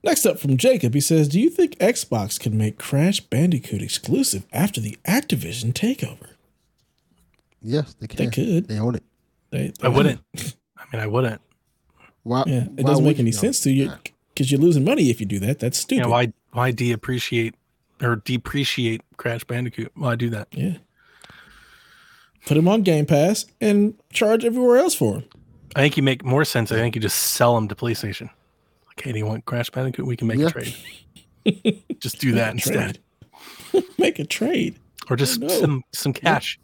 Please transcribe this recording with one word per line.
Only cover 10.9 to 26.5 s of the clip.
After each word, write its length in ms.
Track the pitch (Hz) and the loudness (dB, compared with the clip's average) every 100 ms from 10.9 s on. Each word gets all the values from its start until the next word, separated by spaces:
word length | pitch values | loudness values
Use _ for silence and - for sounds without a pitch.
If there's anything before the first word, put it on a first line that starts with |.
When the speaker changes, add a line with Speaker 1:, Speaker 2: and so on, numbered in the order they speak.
| 113 | -6
Speaker 3:
mean, 60 | |
I 40 | 110 | -2
wouldn't. 340 | 113 127 110 _ _ _ _ _ _ - _ | 0 0 -4 _ _ _ _ _ _ -20 _
Speaker 2:
Why, 180 | 113 123 135 | -4 -2 0
Speaker 1:
Yeah, 180 | 127 | 0
it 60 | - | -2
Speaker 2:
why 120 | - 131 | -2 2
Speaker 1:
doesn't 140 | 147 | 4
Speaker 2:
would 60 | 147 | 4
Speaker 1:
make 80 | 151 | 2
any 80 | 113 | 0
Speaker 2:
you? 60 | 113 | 2
Speaker 1:
sense 240 | 220 285 | 0 0
to 100 | 139 | 0
you, 140 | 135 135 | 2 0
Speaker 2:
Yeah. 100 | - - _ _ | -6 -18 _ _
Speaker 1:
'cause 160 | - 131 | -4 0
you're 100 | 139 | 4
losing 240 | 170 151 | 6 6
money 240 | 147 247 147 | 2 2 2
if 100 | 117 | 2
you 60 | 104 | -2
do 120 | 98 | -4
that. 200 | 101 156 | -2 -2
That's 260 | 123 - - | -2 -4 -2
Speaker 3:
You 100 | 262 | 0
know, 40 | |
Speaker 1:
stupid. 60 | 123 | 2
Speaker 3:
why, 220 | 120 123 - _ | 2 0 -4 _
why 200 | 120 123 | -2 -2
deappreciate 840 | 120 120 113 - 123 - 120 113 - _ _ _ _ | 0 -2 -2 -4 -6 -4 -4 -4 -8 _ _ _ _
or 160 | 120 113 | -2 -2
depreciate 840 | - 123 - 143 135 - 117 110 - - | -2 -6 -4 -4 -2 -2 -2 -4 -10 -10
Crash 260 | 123 117 | -6 -6
Bandicoot? 480 | - 120 123 - 113 | -6 -6 -6 -8 -12
Why 220 | - 135 117 | -6 -4 -2
do 140 | 120 | -2
that? 180 | 110 107 | -4 -10
Speaker 1:
Yeah. 280 | - 160 165 _ _ _ _ - - - - _ _ _ _ _ _ _ _ - | -6 -4 -6 _ _ _ _ -20 -20 -20 -20 _ _ _ _ _ _ _ _ 0
Put 100 | 147 | 4
him 100 | 170 | 4
on 160 | 220 | 4
Game 240 | 190 156 147 | 4 2 4
Pass 400 | 147 160 214 - _ | 4 4 2 -6 _
and 340 | 214 208 208 214 _ | 2 4 2 -2 _
charge 320 | - 214 226 | 0 2 4
everywhere 340 | 233 240 247 247 | 2 2 4 6
else 160 | 339 - | 4 2
for 220 | 110 98 | 0 -2
him. 60 | - - _ - - - | -10 -20 _ -20 -8 2
Speaker 3:
I 40 | |
think 160 | 147 143 | 2 4
you 60 | |
make 220 | 135 127 | 0 0
more 200 | 127 135 | 0 2
sense. 280 | 151 | 2